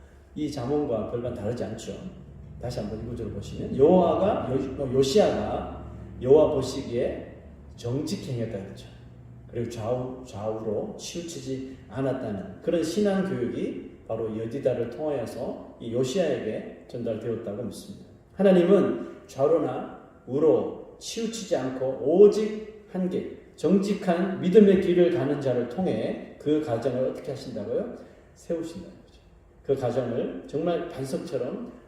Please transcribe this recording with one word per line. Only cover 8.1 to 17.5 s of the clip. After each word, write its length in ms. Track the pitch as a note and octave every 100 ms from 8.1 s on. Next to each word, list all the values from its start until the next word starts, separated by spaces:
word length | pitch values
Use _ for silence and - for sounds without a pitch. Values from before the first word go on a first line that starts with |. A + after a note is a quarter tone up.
| G3 -
행했다 260 | A#2+ A2+ G2
그랬죠. 280 | F#2+ - - - - - - - -
그리고 200 | A#2+ A2+
좌우, 540 | A2 G#2+ B2+ B2+ B2+ -
좌우로 680 | G2+ G#2+ A2 A2 G2+ - -
치우치지 800 | - F3 E3 C#3 C3 C3 - - -
않았다는 720 | - C3+ B2+ A2+ G2+ - -
그런 220 | - E3+
신앙 420 | - G#3 G#3 F#3+ F3+
교육이 640 | B2+ A#2+ - F#3 - - - -
바로 300 | A2+ A2+ G#2+
여디다를 520 | A#2 C3+ B2+ A#2 A#2
통하여서 840 | - D#3 C#3 A2 A#2+ C#3+ C3 - -
이 140 | A#2+
요시아에게 920 | A#2 C3 G3 E3 G2+ G#2 G2+ - - -
전달되었다고 760 | B2 A#2 G#2+ A#2+ A2 -